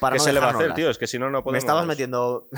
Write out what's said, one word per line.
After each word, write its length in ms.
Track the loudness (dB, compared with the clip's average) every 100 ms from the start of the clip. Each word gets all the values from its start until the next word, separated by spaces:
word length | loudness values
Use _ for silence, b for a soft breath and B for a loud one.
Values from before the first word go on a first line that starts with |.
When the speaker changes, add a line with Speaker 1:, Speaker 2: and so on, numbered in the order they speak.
Speaker 1:
para 120 | 0 2
Speaker 2:
qué 20 |
Speaker 1:
no 60 | 2
Speaker 2:
se 80 |
le 60 | 4
va 40 | 2
a 40 |
hacer, 80 | 2
Speaker 1:
dejarnos 160 | 0 0
Speaker 2:
tío? 140 | 0
Es 80 | 0
que 100 | -4
si 100 | -2
no, 120 | -2
no 120 | -2
Speaker 1:
Me 140 | -2 -2
estabas 260 | 2 0
Speaker 2:
podemos. 40 | 0
Speaker 1:
metiendo, 640 | -2 -2 0 -2 -2 -8